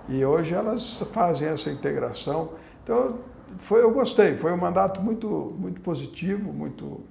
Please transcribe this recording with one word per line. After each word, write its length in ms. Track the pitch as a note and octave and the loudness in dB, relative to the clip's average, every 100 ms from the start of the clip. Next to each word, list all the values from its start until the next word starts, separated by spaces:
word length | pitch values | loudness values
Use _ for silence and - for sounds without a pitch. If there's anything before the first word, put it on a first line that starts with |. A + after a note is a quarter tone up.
| - | -6
E 160 | C3 | 0
hoje 300 | C3+ D#3+ D#3+ | 4 4 2
elas 480 | F3+ G#3+ A#3 - - - | 0 0 -2 -4 -8 -6
fazem 360 | - F3 C#3+ D3+ | 2 2 2 0
essa 200 | D3+ D3+ | -2 -4
integração. 840 | C#3 C#3+ A#2+ B2 - - D3+ E3 - - - | -4 -2 -2 -4 -4 -4 -2 -4 -8 -18 -12
Então, 340 | - A#3 C4 A3+ - - - F#3 | -2 0 0 -2 -12 -18 -18 -14
foi, 240 | - A3 | 2 6
eu 80 | A#3 | 6
gostei, 460 | C4+ A#3 - F3+ C3 | 6 4 6 6 4
foi 160 | D#3 | 0
um 40 | F3 | 0
mandato 440 | F3+ F3+ F#3+ F#3+ | 0 2 2 0
muito, 520 | G#3+ A3 G#3+ G#3 C#3+ D#3+ | -2 -2 -2 -4 -4 -6
muito 220 | F3+ F3+ | -8 -8
positivo, 720 | F3+ D3 C#3 - F3 G3+ G3 | -6 -6 -6 -6 -4 -2 -4
muito 480 | D3 D3+ - C#3+ C#3 - | -6 -8 -8 -12 -12 -14